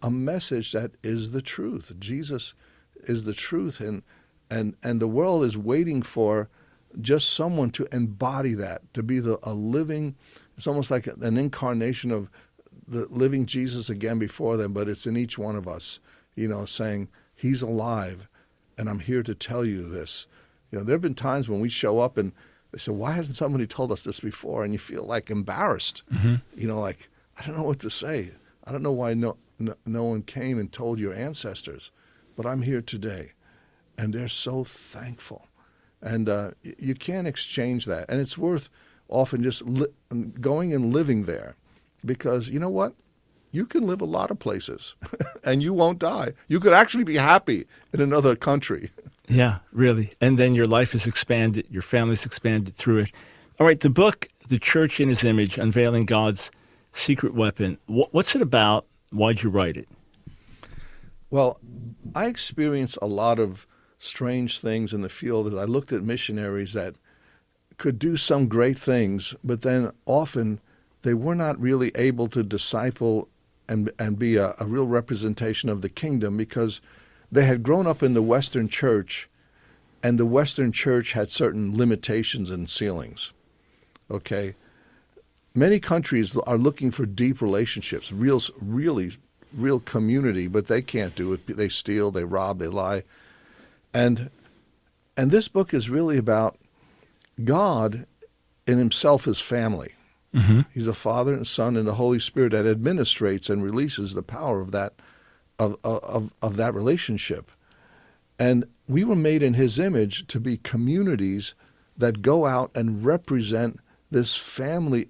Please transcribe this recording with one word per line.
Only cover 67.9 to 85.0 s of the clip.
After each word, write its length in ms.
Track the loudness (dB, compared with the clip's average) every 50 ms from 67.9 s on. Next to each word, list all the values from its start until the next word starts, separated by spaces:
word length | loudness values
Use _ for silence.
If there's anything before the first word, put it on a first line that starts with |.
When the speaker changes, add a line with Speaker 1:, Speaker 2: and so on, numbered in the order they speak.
| -2 0
Speaker 1:
do 180 | 0 0 0
some 300 | 2 2 2 4 4 4
great 300 | 4 4 4 4 4 2
things, 560 | 0 0 2 2 2 2 2 0 -2 -4 -6 -10 -8 -6
but 180 | -4 -4 -2
then 300 | 0 0 0 0 0 -2 -6 _ -2
often 540 | 2 2 2 2 0 -2 -2 -2 -2 -2 -6 _ _ _ _ _ _ _ _ -2
they 100 | 0 0
were 220 | 0 0 0 0
not 240 | 0 0 -2 -2 0
really 320 | 0 2 2 2 2 0 0
able 320 | 2 2 2 2 2 -2 -2
to 140 | 0 -2 -2
disciple 840 | 0 -2 -4 -2 -2 -2 -2 -2 -2 -2 0 0 2 2 0 -2 -6 _ _ _ _ _ _ _ -4
and, 200 | -2 -2 -2 -2 -2
and 220 | -4 -2 -2 -2 0
be 160 | 2 4 4
a, 180 | 4 4 2 0 -4
a 60 | -6
real 220 | -2 -2 0 0
representation 800 | 2 2 0 0 0 -4 -4 -2 -2 -2 -2 -2 -4 -2 -2 -2 -2
of 120 | -2 -2
the 80 | -4 -6
kingdom, 460 | -6 -4 -4 -2 0 0 0 0 -2
because 460 | -2 -4 -2 -2 0 0 0 -2 -6 _ -20 -20 -20 -20 _ _ _ _ 2
they 140 | 6 6 6
had 180 | 6 6 4 4
grown 240 | 4 4 4 4
up 160 | 2 2 2 2
in 100 | 4 4
the 80 | 4
Western 460 | 4 6 4 4 2 0 -2 -2 -2
church, 640 | -2 -2 0 2 4 4 4 2 -2 -8 -10 -12 -14 _ _ _ _ _ _ _ _ _ _ _ _ _ _ 0
and 160 | 2 4 4
the 60 | 4
Western 460 | 4 4 4 4 2 2 0 0 0 0
church 400 | 0 2 2 2 2 2 0 -2
had 180 | -2 -2 -2
certain 420 | 0 0 0 0 0 0 -2 -2 2
limitations 760 | 2 4 4 2 2 0 -2 0 0 0 -2 -2 -4 -4 -6
and 180 | -6 -6 -6 -4
ceilings. 640 | -4 -2 -2 -2 -4 -6 -8 -10 -10 -12 -12 -12 -14 _ _ _ _ _ _ _ _ _ -20 _ _ _ _ -8
Okay? 460 | -8 -8 -6 -4 -4 -4 -4 -6 -8 _ _ _ _ _ _ _ _ _